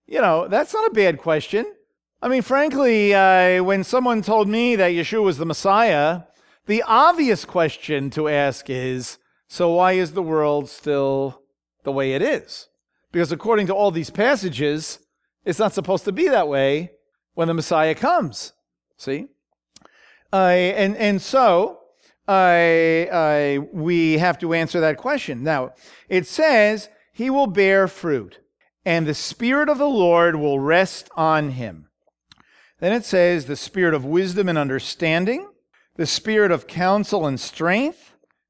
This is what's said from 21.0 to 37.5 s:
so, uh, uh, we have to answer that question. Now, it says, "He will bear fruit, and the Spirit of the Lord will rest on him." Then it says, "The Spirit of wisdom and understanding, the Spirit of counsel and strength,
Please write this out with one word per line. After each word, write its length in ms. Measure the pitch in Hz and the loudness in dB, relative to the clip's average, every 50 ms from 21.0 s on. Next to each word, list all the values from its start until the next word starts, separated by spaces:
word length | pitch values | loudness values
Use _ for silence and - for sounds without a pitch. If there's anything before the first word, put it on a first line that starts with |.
| 220 208 202 185 | 0 0 0 -2
so, 580 | - - - 269 254 214 175 170 202 - - - _ _ _ _ _ _ _ _ _ - | -2 0 2 4 4 6 4 4 2 0 -4 -10 _ _ _ _ _ _ _ _ _ 0
uh, 40 | |
uh, 1300 | 196 190 185 180 175 170 170 170 165 165 165 165 165 165 170 - - 170 160 151 151 147 147 143 139 139 147 - | 2 4 4 4 4 4 4 4 4 4 4 2 2 0 0 -2 -2 0 0 2 2 2 0 0 -2 -2 -4 -6
we 460 | - 170 151 170 175 170 160 160 156 151 | -8 -6 -4 -2 0 0 2 2 2 2
have 200 | 175 180 165 - | 2 0 0 -2
to 140 | 180 160 165 | -4 -4 -2
answer 280 | 165 165 151 - 170 | -2 -2 -2 -2 0
that 160 | 160 156 143 - | 0 0 0 -2
question. 460 | - 254 294 269 - - 135 117 131 | -4 -4 -4 -4 -6 -8 -10 -6 -4
Now, 280 | 160 156 135 127 - - _ _ - - - _ - | -2 -2 -2 -4 -6 -10 _ _ -20 -20 -20 _ -4
it 180 | 190 185 160 - | -2 -2 -2 -2
says, 640 | - - 311 311 269 220 208 208 220 214 - - _ _ _ _ _ | -2 0 2 4 4 4 4 2 2 -2 -8 -14 _ _ _ _ _
"He 160 | - 233 262 | -6 -4 -2
will 180 | 262 277 277 214 | 0 0 0 0
bear 400 | 165 202 196 190 196 196 190 180 | 2 2 2 4 4 4 2 0
fruit, 520 | - - - 165 143 123 98 90 - - _ _ _ _ _ _ _ _ - | -2 -6 -4 -4 -4 -4 -4 -8 -16 -20 _ _ _ _ _ _ _ _ -4
and 240 | 185 165 165 160 156 | -2 -2 0 0 -2
the 60 | 147 | -4
Spirit 560 | - - - - - 233 240 262 285 302 294 | -6 -8 -10 -8 -6 -2 0 0 0 0 0
of 80 | 294 254 | 0 0
the 100 | 285 294 | 0 0
Lord 480 | 269 214 180 175 170 170 170 170 160 | 0 2 2 4 4 4 4 2 2
will 240 | 151 147 147 139 139 | 0 -2 -2 -2 0
rest 500 | 135 147 165 180 190 180 - - - - - | 0 2 2 2 2 0 -4 -10 -18 -10 -4
on 360 | 170 160 160 156 156 151 143 | -2 0 2 2 0 0 -2
him." 360 | 127 127 120 104 85 78 76 _ _ _ _ _ _ _ _ _ - - _ _ _ _ _ _ _ _ | -6 -8 -10 -10 -12 -16 -20 _ _ _ _ _ _ _ _ _ -20 -20 _ _ _ _ _ _ _ _
Then 100 | 170 180 | -4 -2
it 140 | 220 240 214 | -2 -2 -2
says, 400 | - 202 180 175 175 175 165 131 | 0 2 2 4 4 2 0 -2
"The 100 | 127 147 | -6 -8
Spirit 380 | - - - - 190 180 170 156 | -10 -10 -8 -4 -2 0 0 0
of 100 | 143 127 | 0 -2
wisdom 460 | 139 160 180 190 185 175 208 196 180 | -2 0 0 0 0 -2 -2 -2 -2
and 80 | 165 151 | -2 -2
understanding, 880 | 143 135 131 131 - - - - 170 160 160 170 185 208 247 330 392 - _ _ _ _ _ _ _ _ _ | -2 -2 -4 -6 -6 -8 -8 -4 -2 0 0 0 0 -2 -4 -4 -8 -12 _ _ _ _ _ _ _ _ _
the 100 | - 165 | -8 -6
Spirit 460 | - - - - 220 214 214 208 190 | -4 -6 -6 -4 -2 0 2 2 2
of 160 | 170 147 - - | 0 -2 -4 -8
counsel 580 | - 160 180 185 196 208 196 - 208 196 156 | -6 -2 0 0 2 0 0 -2 -2 -2 -2
and 140 | 143 135 120 | -4 -4 -6
strength, 720 | - - | -8 -12